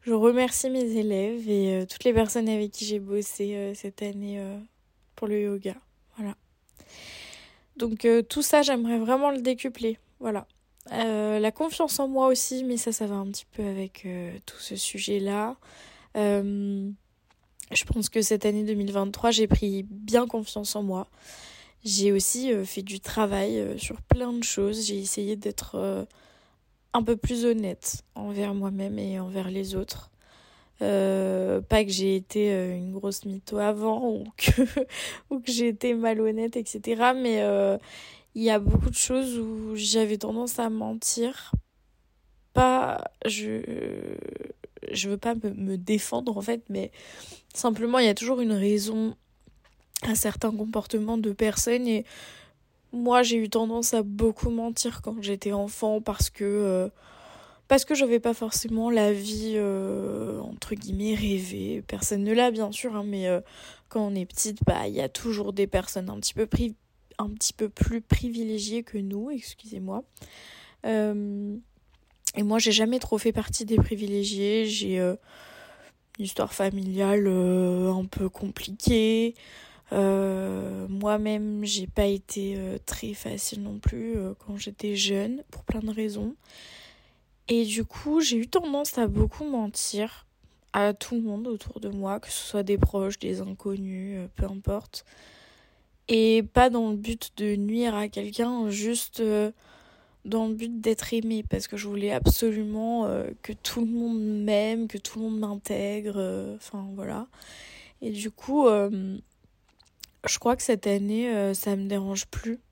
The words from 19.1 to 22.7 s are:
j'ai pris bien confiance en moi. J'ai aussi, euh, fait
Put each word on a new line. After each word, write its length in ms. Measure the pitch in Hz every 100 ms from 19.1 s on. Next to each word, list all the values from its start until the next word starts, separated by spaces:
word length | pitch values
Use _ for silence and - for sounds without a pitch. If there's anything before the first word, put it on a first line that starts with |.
| 208 233
j'ai 160 | 220 214
pris 360 | - 208 196 196
bien 380 | 202 214 233 240
confiance 480 | 233 214 214 208 208
en 80 |
moi. 240 | 202 185 202 _ - - - - - _ 220
J'ai 280 | 196 202
aussi, 400 | 196 185 240 262
euh, 100 | 220
fait 180 | 190